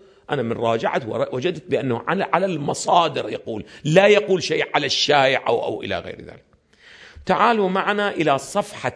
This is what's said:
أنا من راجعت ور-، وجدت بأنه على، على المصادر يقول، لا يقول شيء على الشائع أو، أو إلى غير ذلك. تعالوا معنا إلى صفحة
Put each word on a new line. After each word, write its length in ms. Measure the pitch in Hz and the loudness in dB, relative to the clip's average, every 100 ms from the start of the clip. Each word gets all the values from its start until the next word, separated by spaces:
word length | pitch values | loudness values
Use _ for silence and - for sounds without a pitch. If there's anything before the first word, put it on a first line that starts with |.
| _ _ - | _ _ -6
أنا 120 | 143 | -4
من 100 | 113 | -2
راجعت 540 | 110 113 113 - 175 113 | -2 0 0 0 -4 -4
ور-، 280 | 110 139 | -4 -4
وجدت 360 | 127 160 156 - | -2 -4 -4 -4
بأنه 320 | 127 131 117 - | -2 0 -2 -2
على، 200 | 185 156 | -4 0
على 140 | 170 190 | -2 -2
المصادر 840 | 156 147 - - 175 160 127 110 | -4 -4 -4 2 2 2 -2 -6
يقول، 360 | 110 - 107 - - | -8 -8 -10 -10 -8
لا 220 | 160 175 202 | 2 6 6
يقول 360 | 208 208 185 | 6 4 0
شيء 220 | - 156 139 | 0 -2 0
على 120 | 147 139 | 0 0
الشائع 580 | - - 143 135 127 - | 0 4 4 4 2 0
أو، 160 | 117 | 0
أو 180 | - 110 | 0 -4
إلى 160 | 101 87 | -4 -6
غير 220 | 90 - | -6 -14
ذلك. 240 | - - _ _ _ _ - - - - - | -16 -20 _ _ _ _ -20 -20 -20 -8 -2
تعالوا 420 | 175 220 226 185 | 2 4 4 2
معنا 420 | 190 170 208 202 | 0 0 0 -2
إلى 280 | - 151 135 | 0 2 0
صفحة 540 | - 151 151 - 127 | 0 -4 -4 -6 -8